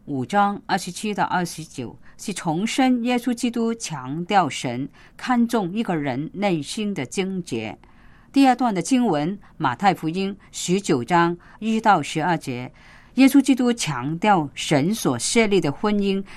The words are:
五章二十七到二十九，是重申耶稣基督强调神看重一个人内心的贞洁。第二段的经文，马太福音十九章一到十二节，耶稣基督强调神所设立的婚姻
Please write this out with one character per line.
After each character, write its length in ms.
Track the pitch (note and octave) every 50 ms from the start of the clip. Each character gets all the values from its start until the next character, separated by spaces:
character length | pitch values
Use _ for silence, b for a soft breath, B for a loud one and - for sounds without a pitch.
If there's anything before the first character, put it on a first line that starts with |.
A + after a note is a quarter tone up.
| -
五 180 | - C#3+ C3 B2
章 380 | - G3+ G3+ G3+ G3+ G3+ - -
二 100 | - F#3
十 140 | F#3 - F3+
七 200 | F3 - - G#3+
到 120 | G3+ F#3+ E3
二 180 | - - F3+ F3+
十 220 | E3+ - - D#3
九， 320 | - - - A#2+ G2 - - b b b b
是 120 | - -
重 340 | F#3 - - E3+ D3+ E3+ G#3
申 380 | A3+ - - C4 B3+ B3+ A#3+ A3+
耶 140 | B3 B3
稣 160 | A#3+ A#3+ B3+ A#3+
基 160 | A#3 - A#3
督 240 | A#3 A#3 A3+ A3+ A#3
强 500 | A3+ - - D#3+ C3+ B2+ B2+ C#3+ E3 F3
调 220 | - G#3 G3 E3+
神 400 | C3+ - - - C3 A#2+ B2 C#3+ - b b b b b
看 280 | - - - B3 A#3 A#3
重 260 | A3+ - A3+ F#3+ E3 F#3+
一 80 | A3+ A3+
个 120 | - F3+
人 320 | D#3 C#3+ C#3 A#2+ B2+ D#3 - -
内 280 | F#3 G#3 G3+ F3 D#3
心 320 | C#3 - - A3+ G#3 G#3 G3
的 100 | D#3+ B2+
贞 400 | A#2+ - G3+ F#3 F#3+ F#3+ F#3 E3+
洁。 340 | - C3+ A2 A2 G#2+ D2 - b b b b b b b b b b
第 160 | b C#4 C#4
二 80 | C4 B3
段 180 | B3+ C4 A#3 G3
的 60 | F3
经 260 | D#3+ - C4+ B3 B3
文， 320 | A3 D#3 C#3+ D3 E3+ G3+ G3+ b b b
马 180 | b D#3 C3 A#2+
太 160 | - G3+ G3
福 160 | E3+ - -
音 300 | D#3 E3 F#3+ G3 G3 G3+ b b b
十 280 | b - - - F3+ G3+
九 240 | G3 - D#3+ B2 A#2+
章 320 | - F3+ E3+ E3+ E3+ F3 F3 B B B B
一 220 | G#3+ A3+ A3 A3
到 180 | G#3+ A3 G3 D#3+
十 220 | C#3 - - D#3+ D3+
二 140 | F3+ E3+
节， 340 | D3 - C#3+ B2 B2 B2+ - - B B B B B B B B
耶 120 | B3 C4+
稣 140 | C4 C4 C#4+
基 140 | C4+ - C4
督 180 | A#3+ B3+ A#3+ A#3
强 420 | A#3 - D#3 C#3+ B2 B2 D3 D#3+ E3
调 280 | - G#3+ G3+ E3+ D3+ C3 -
神 400 | - - - E3 C3+ C#3+ F3+ A3
所 240 | - - E3 B2+
设 300 | A#2+ - - - A#3 A3+
立 120 | G3+ G3+ F3+
的 120 | D3+ C#3+
婚 220 | C#3 - - G#3 G#3
姻 280 | G3+ G3 G3 F#3+ G3 G3 B B